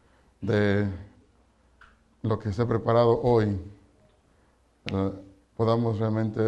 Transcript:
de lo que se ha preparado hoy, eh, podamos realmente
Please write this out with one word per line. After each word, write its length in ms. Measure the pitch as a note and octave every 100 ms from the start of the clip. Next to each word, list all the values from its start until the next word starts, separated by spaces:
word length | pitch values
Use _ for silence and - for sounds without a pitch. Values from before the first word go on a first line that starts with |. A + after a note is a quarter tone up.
| _ _ _ _
de 480 | G2 G#2+ G#2 G2+ G2+ F2 G2 _ _ _ _ _ _ _ - _ _ _
lo 180 | G#2+ G#2+
que 140 | G#2+
se 80 | G2
ha 40 | A#2
preparado 540 | A#2 A2+ A#2 A#2 A#2
hoy, 380 | B2 A#2 G#2+ F#2+ E2+ - _ _ _ _ _ _ _ _ _ _ -
eh, 180 | F#2+ G2 G2 - - _ -
podamos 420 | A2+ A#2 A#2 G#2
realmente 400 | A2 A2 A2 A2